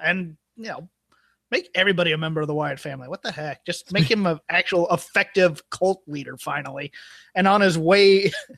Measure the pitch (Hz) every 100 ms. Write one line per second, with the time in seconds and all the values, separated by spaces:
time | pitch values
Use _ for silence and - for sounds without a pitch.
0 | 160 185 175 156 _ 226 220 131 175 _
1 | _ _ _ _ _ 359 - 180 196 175
2 | 170 156 160 156 151 151 147 135 147 135
3 | 127 185 240 151 151 143 - 170 - 196
4 | - 220 185 156 - 175 - 180 170 170
5 | - 202 196 196 180 147 _ - 185 190
6 | - 147 127 131 147 143 139 139 143 -
7 | - - _ 185 190 202 196 160 160 196
8 | 196 196 196 - -